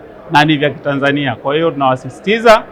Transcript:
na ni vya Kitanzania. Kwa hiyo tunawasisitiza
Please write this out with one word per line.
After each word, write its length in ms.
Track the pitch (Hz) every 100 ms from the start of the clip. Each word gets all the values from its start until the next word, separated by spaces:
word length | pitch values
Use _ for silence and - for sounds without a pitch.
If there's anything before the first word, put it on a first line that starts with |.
| - - -
na 140 | 151
ni 120 | 151 147
vya 140 | 147
Kitanzania. 640 | - 143 139 139 143 139
Kwa 200 | 110 139
hiyo 160 | 151 165
tunawasisitiza 920 | 139 139 160 131 - 190 226 226 214 -